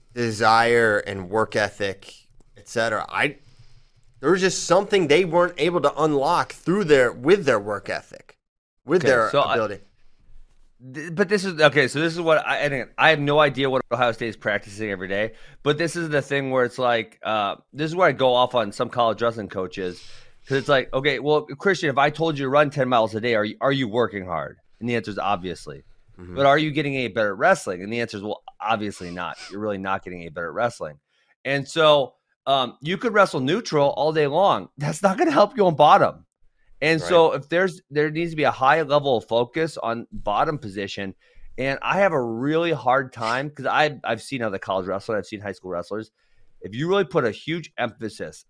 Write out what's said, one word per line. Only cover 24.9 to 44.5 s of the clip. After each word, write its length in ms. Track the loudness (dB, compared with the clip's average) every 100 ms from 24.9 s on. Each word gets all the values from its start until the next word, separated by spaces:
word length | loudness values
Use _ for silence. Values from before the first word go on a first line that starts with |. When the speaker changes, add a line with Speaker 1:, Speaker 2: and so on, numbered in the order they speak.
| -4
Speaker 2:
answer 160 | -4
is 80 | -4
obviously. 640 | -2 -2 -4 -10 -14 -18 -20 -20 _ -20
Speaker 1:
Mm-hmm. 160 | -10 2
Speaker 2:
"But 120 | 4
are 100 | 4
you 140 | 2
getting 240 | -2 -2 -2
any 140 | -4
better 240 | 0 -2
at 40 | 0
wrestling?" 460 | 2 0 -2 -8
And 100 | -6
the 80 | -6
answer 160 | -6 -6
is, 60 |
"Well, 180 | -8 -10 -12 -10
obviously 520 | -4 -2 -4 -8 -12
not. 260 | -10 -10 -10 -14
You're 80 | -8
really 180 | -6 -6
not 260 | -4 -6
getting 180 | -8 -14
any 80 | -12
better 180 | -10 -8
at 60 |
wrestling." 460 | -4 -4 -4 -14 -14 _ _ _ _ -6
And 220 | -6 -4
so, 480 | 2 6 6 2 _ _ _ -2
um, 280 | 0 -2 -6
you 160 | -6 -4
could 160 | 0
wrestle 260 | 4 4 2
neutral 500 | 0 -2 0 2 2
all 220 | 2 0
day 140 | 2 2
long. 440 | 2 2 2 -4 -8
That's 240 | -6 0
not 160 | 0 2
gonna 100 | 2
help 260 | 4 4 4
you 120 | 2
on 80 | 6
bottom. 500 | 6 8 4 -2 _ _ _ _ _ -4
And 180 | 0 0
so 300 | 4 6 6
Speaker 1:
Right. 100 | 2
Speaker 2:
if 80 | -2
there's, 360 | 0 0 -4 -8
there 180 | -2 -2
needs 220 | -2 -6
to 40 | -2
be 80 | -2
a 60 |
high 300 | 2 2 2
level 360 | 2 0 2 0
of 80 | 0
focus 500 | -2 0 -2 -4 -4
on 300 | -6 -6 -8
bottom 460 | -8 -2 0 0 -2
position. 560 | -8 -8 -8 -8 -10 -12 _ -20 -14 -6
And 180 | -4 -4
I 160 | -2 2
have 140 | 2
a 80 | 2
really 500 | -2 -2 -2 0 0
hard 420 | 0 2 2 0
time, 380 | -4 -2 -2 -4
'cause 160 | -6 -2
I've, 320 | 2 2 0
I've 200 | -6 -6
seen 180 | -6 -6
other 160 | -4